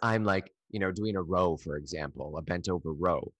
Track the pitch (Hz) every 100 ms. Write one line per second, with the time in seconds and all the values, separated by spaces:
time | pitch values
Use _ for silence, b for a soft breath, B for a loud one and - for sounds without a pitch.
0 | 117 110 107 95 - _ _ 104 95 95
1 | 107 95 82 92 90 78 80 73 76 80
2 | 73 - 71 80 78 87 98 90 71 76
3 | 90 82 -